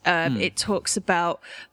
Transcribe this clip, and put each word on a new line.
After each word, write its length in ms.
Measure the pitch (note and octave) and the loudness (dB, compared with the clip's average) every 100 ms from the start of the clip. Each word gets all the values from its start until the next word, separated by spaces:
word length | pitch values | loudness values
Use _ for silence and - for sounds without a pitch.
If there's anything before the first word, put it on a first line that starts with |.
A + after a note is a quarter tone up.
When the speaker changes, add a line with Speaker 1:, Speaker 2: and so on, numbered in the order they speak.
Speaker 1:
Um, 320 | - E3+ D#3+ A2+ | 0 2 2 0
Speaker 2:
Mm. 40 | |
Speaker 1:
it 140 | F#3 - | 0 -2
talks 400 | - G3 - G#3 | -2 -2 -2 -2
about 420 | - F3 F3 - - - - | 0 2 2 -2 -8 -18 -10